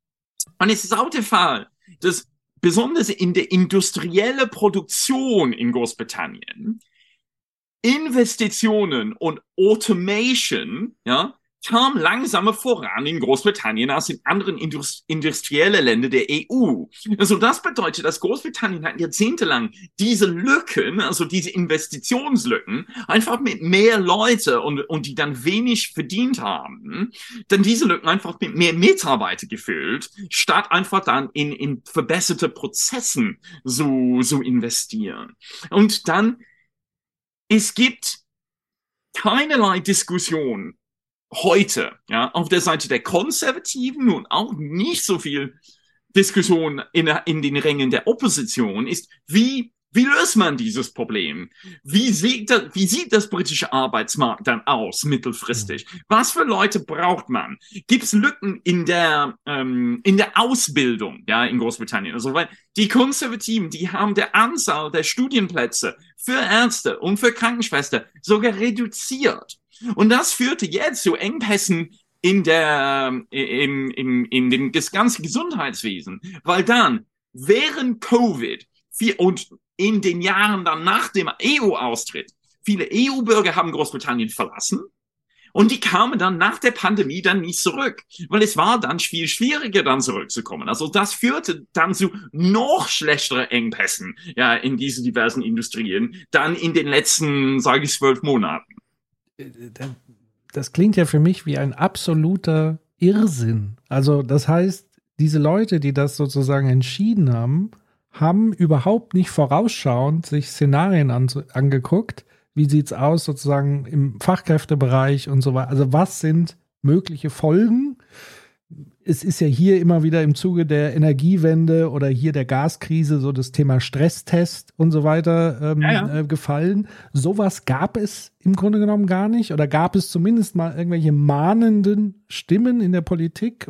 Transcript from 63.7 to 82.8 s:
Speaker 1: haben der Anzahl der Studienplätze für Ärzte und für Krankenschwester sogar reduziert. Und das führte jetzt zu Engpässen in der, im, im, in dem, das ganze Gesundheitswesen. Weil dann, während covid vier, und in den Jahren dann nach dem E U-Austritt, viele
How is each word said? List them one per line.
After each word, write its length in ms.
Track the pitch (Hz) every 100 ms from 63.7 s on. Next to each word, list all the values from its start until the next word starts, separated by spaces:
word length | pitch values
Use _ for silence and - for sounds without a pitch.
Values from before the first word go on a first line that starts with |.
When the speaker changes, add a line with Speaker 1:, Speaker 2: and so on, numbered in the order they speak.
| 151 180
Speaker 1:
haben 260 | 196 208 202
der 200 | - 202
Anzahl 560 | 233 330 - 151 151
der 120 | 147
Studienplätze 920 | - - 262 262 185 165 120 - 113 - _ -
für 220 | - 262
Ärzte 600 | 214 214 240 - 127 -
und 180 | 170 202
für 160 | 240
Krankenschwester 720 | 226 233 240 226 143 139 113 - _
sogar 360 | - 214 233 196
reduziert. 1000 | 233 214 226 - - 262 247 - - - _ _ 233 -
Und 140 | 214
das 220 | 254 -
führte 340 | - 247 339 180
jetzt 380 | 165 320 262
zu 120 | 190 -
Engpässen 800 | 202 302 220 202 - 170 160 _ _ _
in 220 | 175 196
der, 680 | 160 160 151 147 139 139 135 127 117
im, 600 | 135 135 123 139 139 135
im, 340 | - 131 123 113
in 240 | 131 127
dem, 220 | 127 135
das 180 | 160 -
ganze 320 | 190 233 -
Gesundheitswesen. 1000 | 156 233 349 254 139 107 110 92 92 92 185 170
Weil 200 | - 180
dann, 420 | 180 240 175 113 - _ _
während 680 | 127 139 226 302 330 254 220
covid 640 | - 240 240 143 113 - - _ _
vier, 300 | - 220 -
und 300 | 180 175 - - _ -
in 240 | 202 208
den 220 | 190 175
Jahren 420 | 185 190 214 196
dann 220 | 165 156 170
nach 240 | 202 -
dem 200 | 196 160 -
E 200 | 240 294
U-Austritt, 720 | 214 107 123 117 - 76 - _ _ _
viele 260 | - 196